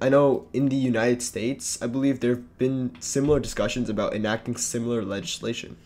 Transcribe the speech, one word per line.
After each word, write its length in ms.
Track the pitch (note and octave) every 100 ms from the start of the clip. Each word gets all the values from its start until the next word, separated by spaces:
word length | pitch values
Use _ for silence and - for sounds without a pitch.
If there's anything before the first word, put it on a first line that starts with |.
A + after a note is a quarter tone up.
I 80 | C3
know 380 | C#3 C#3+ - -
in 160 | B2 C#3
the 60 | C3+
United 460 | B2+ A2+ A#2+ A#2+
States, 580 | - G#2+ A#2 C3+ - -
I 60 | A#2+
believe 340 | C3+ C#3 B2+
there 120 | B2
have 260 | A#2+ - -
been 380 | C3 C3 B2 -
similar 400 | - C#3 C#3+ C#3+
discussions 520 | A2+ - G#2+ B2+ A2+
about 240 | G#2 G2+ G#2+
enacting 400 | G#2 A2+ - A#2
similar 460 | - A#2+ A#2 A#2
legislation. 760 | G2 G2 - - A2+ A#2 - -